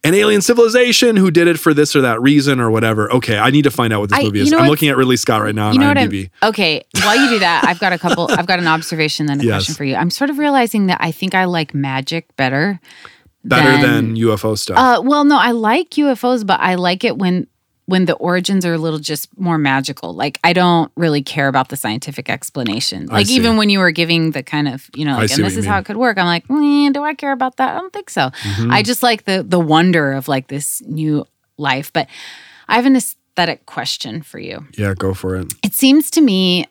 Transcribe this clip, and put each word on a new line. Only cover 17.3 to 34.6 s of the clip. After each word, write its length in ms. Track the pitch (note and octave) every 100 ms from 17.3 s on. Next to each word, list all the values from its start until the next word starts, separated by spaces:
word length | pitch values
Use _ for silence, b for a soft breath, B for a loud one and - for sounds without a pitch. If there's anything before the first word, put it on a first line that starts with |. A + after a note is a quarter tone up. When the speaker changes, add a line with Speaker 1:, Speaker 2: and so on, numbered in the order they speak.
| F3+ - _ _ _ -
Speaker 2:
when 180 | F#3
the 100 | F3
origins 500 | - F3 F3+ F3+ G3
are 80 | F3
a 40 | E3
little 220 | D#3+ D#3
just 360 | D3 D3 - -
more 200 | F#3 D#3+
magical. 560 | C#3+ C3+ C#3 C#3+ E2+
Like, 240 | F2 C#3+ -
I 80 | E3+
don't 380 | F3 F3+ E3+ D#3+
really 260 | - E3 D3
care 280 | C3+ D3+ C#3
about 200 | C3+ C3
the 80 | C#3+
scientific 540 | A2 A2 D3 C#3 -
explanation. 800 | G#2 - - A#2+ G2+ - A2 -
Speaker 1:
I 40 |
Speaker 2:
Like, 120 | G#3+ G#3
Speaker 1:
see. 80 |
Speaker 2:
even 220 | B3+ A3+ A3
when 140 | G#3
you 100 | G3
were 100 | F3+
giving 400 | D#3 E3+ E3+ D#3+
the 140 | D3
kind 240 | B2+ D3+ D3
of, 200 | B2+ -
you 100 | -
know, 100 | D3+
Speaker 1:
I 80 | B2+
Speaker 2:
like, 60 | A2
Speaker 1:
see 40 |
Speaker 2:
"And 80 | C#3
Speaker 1:
what 60 | -
Speaker 2:
this 60 |
Speaker 1:
you 60 | -
Speaker 2:
is 60 | G3
how 60 |
Speaker 1:
mean. 60 | G3
Speaker 2:
it 60 | F#3+
could 100 | G#3
work," 200 | B3 G3
I'm 100 | F3
like, 200 | E3+ -
"Mm, 460 | C#4+ D4 C#4+ C#4+
do 100 | C#4+
I 120 | D4+
care 180 | D4 C#4+
about 240 | C4+ B3+ -
that? 180 | C4
I 40 | -
don't 120 | F#4
think 160 | G4+ -
so." 220 | - C3
Speaker 1:
Mm-hmm. 400 | - G#2 G2 A#2
Speaker 2:
I 140 | G3
just 180 | G#3 B3
like 220 | B3 A3
the, 180 | - F#3+
the 160 | F3 F3
wonder 540 | D#3+ D#3 F3+ E3+ C#3+
of, 160 | C3+ C3
like, 180 | C3+ C3
this 340 | C#3+ - - -
new 400 | D#3 D#3 D3+ - _ _ -
life. 340 | C#3+ C3 C#3+
But 140 | E3 - B B B B B B
I 80 | A#3
have 100 | B3+
an 80 |
aesthetic 720 | C4 - - _ - E3+ C3 -
question 560 | - A#2 - A2+ A2+
for 160 | - -
you. 260 | F#2+ F#2